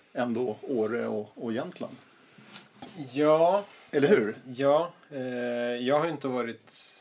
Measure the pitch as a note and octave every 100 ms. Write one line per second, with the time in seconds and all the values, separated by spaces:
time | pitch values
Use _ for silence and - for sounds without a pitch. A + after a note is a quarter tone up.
0 | _ - B2 A2+ B2 G#2+ - B2 G#2+ A#2
1 | A2+ A2 G#2+ - A#2+ A2+ E3+ - B2 -
2 | - _ _ - - - - - - -
3 | C3 B2+ D3+ D#3 E3+ G3+ G3+ - - D3
4 | C#3+ F#3+ G#2+ - C3 B2 C#3 D3 E3+ -
5 | - C#3+ B2+ B2 B2 A#2+ A#2+ A#2+ B2+ D3
6 | E3+ C#3+ C3+ B2 A#2 A2+ - - - -